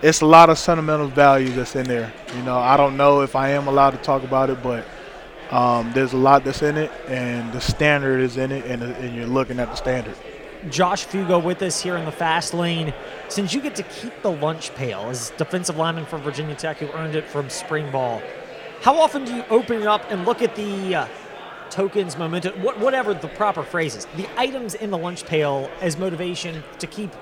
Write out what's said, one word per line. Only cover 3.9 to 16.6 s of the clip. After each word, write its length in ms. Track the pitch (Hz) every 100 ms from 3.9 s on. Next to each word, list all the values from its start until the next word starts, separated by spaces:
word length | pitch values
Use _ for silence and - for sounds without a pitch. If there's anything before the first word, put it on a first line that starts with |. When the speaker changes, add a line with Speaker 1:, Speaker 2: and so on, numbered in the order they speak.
Speaker 1:
to 80 | 131
talk 240 | - 135
about 260 | 131 131 135
it, 140 | 127
but, 240 | 123 117 - - - - - - -
um, 420 | 123 123 120 117
there's 220 | 123 135
a 20 | 127
lot 260 | 135 139
that's 200 | 135 135
in 160 | 151 151
it, 120 | 156 - -
and 460 | 127 123 120 117
the 80 | 123
standard 600 | - - 151 147 135 131
is 160 | 131 120
in 120 | 131
it, 140 | 139
and, 180 | 123 123
and 320 | 120 120 127
you're 120 | 120 117
looking 340 | 131 123 123
at 80 | 120
the 60 |
standard. 400 | - 131 127 107 98 - - - - 170
Speaker 2:
Josh 340 | 135 180 196
Fuga 340 | - 190 180 175
with 220 | 165 180
us 220 | 185 -
here 160 | 180 180
in 80 | 160
the 60 |
Fast 420 | - 165 165 165
Lane. 400 | 170 170 165 160 - - - -
Since 240 | - 196
you 80 | 220
get 160 | 277 -
to 60 |
keep 400 | - - 233 -
the 80 | 208
lunch 440 | 160 151 160 -
pail 260 | - 131 95 110
as 240 | 127 - -
defensive 400 | 156 185 175 156
lineman 300 | 165 165 151
for 100 | 160
Virginia 380 | 143 135 151
Tech 240 | 143